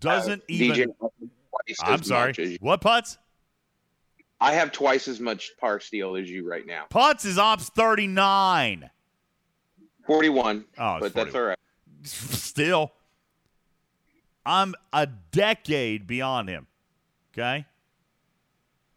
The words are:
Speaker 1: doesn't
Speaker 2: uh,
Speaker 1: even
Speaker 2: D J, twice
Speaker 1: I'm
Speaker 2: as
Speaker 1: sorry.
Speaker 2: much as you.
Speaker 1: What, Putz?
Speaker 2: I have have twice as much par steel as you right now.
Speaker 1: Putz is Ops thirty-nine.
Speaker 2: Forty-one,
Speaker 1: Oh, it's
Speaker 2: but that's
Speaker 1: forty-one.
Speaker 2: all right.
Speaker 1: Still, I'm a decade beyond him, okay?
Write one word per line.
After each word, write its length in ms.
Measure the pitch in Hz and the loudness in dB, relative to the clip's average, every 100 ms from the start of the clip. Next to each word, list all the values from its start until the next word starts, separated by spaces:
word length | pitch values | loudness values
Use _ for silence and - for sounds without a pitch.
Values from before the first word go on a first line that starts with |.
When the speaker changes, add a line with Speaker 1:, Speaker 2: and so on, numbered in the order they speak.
Speaker 1:
doesn't 400 | 147 185 185 202 | 0 0 0 -4
Speaker 2:
uh, 40 | - | -4
Speaker 1:
even 280 | 110 123 117 | 0 2 2
Speaker 2:
D 80 | |
J, 20 | 123 | 0
twice 920 | - 117 - - - _ - - - | -2 -8 -8 -18 -20 _ -8 -8 -4
Speaker 1:
I'm 180 | 82 147 | 0 0
Speaker 2:
as 60 | - | 2
Speaker 1:
sorry. 220 | 123 123 | 2 2
Speaker 2:
much 100 | 127 | 0
as 100 | 90 | -6
you. 60 | 87 | -4
Speaker 1:
What, 200 | 110 185 | 0 2
Putz? 360 | 208 233 - - _ _ _ _ _ _ _ _ _ _ _ - | 4 2 0 -12 _ _ _ _ _ _ _ _ _ _ _ 0
Speaker 2:
I 120 | 131 | 2
have 60 | 156 | 4
have 120 | 151 | 2
twice 340 | - 143 135 139 | 2 2 2 0
as 120 | 113 | -6
much 320 | 117 98 - - | -6 -6 -10 -4
par 180 | 120 104 | -2 -2
steel 360 | - 107 95 95 | -4 -6 -4 -6
as 120 | 90 | -6
you 180 | 92 87 | -8 -8
right 180 | 85 80 | -8 -10
now. 200 | 85 76 | -12 -2
Speaker 1:
Putz 340 | 220 277 302 | 2 4 2
is 140 | 202 180 | -2 2
Ops 300 | 214 214 - | 2 0 -2
thirty-nine. 1200 | - 226 214 202 190 196 196 190 175 120 90 67 _ _ _ _ _ _ _ _ _ _ _ - | 2 2 2 0 2 4 4 4 2 0 -4 -12 _ _ _ _ _ _ _ _ _ _ _ 0
Speaker 2:
Forty-one, 580 | 156 156 135 117 107 107 - | 4 4 4 2 -2 -8 -6
Speaker 1:
Oh, 160 | 113 85 | -4 -2
it's 40 | |
Speaker 2:
but 140 | 104 | -2
that's 160 | 101 113 | -2 -4
Speaker 1:
forty-one. 120 | 135 | -2
Speaker 2:
all 60 | 113 | -2
right. 100 | 90 _ _ _ - | -4 _ _ _ -20
Speaker 1:
Still, 880 | 143 - - - - - 156 175 151 _ _ _ _ _ _ _ _ _ _ _ _ _ _ _ | -14 -12 -8 -8 -6 -2 2 2 0 _ _ _ _ _ _ _ _ _ _ _ _ _ _ _
I'm 300 | 135 180 196 175 _ | 0 0 0 -4 _
a 140 | 147 143 | -2 -2
decade 1000 | 113 - 165 208 220 - 147 120 107 95 | -4 -4 0 2 0 -2 -2 -2 -4 -6
beyond 420 | 123 131 127 95 | -4 -2 -2 -4
him, 180 | 85 65 _ _ _ _ _ _ | -10 -14 _ _ _ _ _ _
okay? 340 | - 120 139 143 _ _ _ _ _ _ _ _ _ _ _ _ | -6 -4 -4 -8 _ _ _ _ _ _ _ _ _ _ _ _